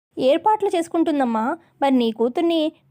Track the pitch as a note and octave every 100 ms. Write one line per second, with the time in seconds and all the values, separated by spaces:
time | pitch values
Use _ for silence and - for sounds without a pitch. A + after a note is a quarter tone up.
0 | _ - C4 D#4+ G#4 G#4+ G4 F#4 E4 E4+
1 | E4 D4 B3+ A3 A3+ E4+ _ - C#4 C4
2 | A3+ A3 A#3 B3+ E4+ E4 D#4 D#4 _